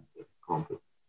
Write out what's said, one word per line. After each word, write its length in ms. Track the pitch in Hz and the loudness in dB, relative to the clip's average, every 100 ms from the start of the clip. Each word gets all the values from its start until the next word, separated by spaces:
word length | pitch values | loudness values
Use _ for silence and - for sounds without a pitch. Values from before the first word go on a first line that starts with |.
| - | 0
veel 120 | - - _ | -16 -18 _
klanten. 400 | - 80 78 - - _ | 0 2 2 -4 -8 _